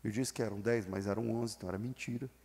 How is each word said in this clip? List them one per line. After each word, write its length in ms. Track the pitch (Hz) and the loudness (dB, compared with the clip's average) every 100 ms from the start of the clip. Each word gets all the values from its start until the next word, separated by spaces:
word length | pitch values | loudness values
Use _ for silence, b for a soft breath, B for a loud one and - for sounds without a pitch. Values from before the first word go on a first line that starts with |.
Eu 80 | 113 | 0
disse 220 | 107 127 | 0 0
que 100 | - | 0
eram 160 | 113 101 | -2 2
dez, 280 | 107 117 95 | 2 2 2
mas 200 | 95 98 | 0 2
eram 220 | 101 117 | 2 2
onze, 260 | 113 117 - | 0 -2 -4
então 120 | 92 | -4
era 100 | 95 | -2
mentira. 520 | 120 127 - 120 131 - | -2 -4 -4 -4 -4 -10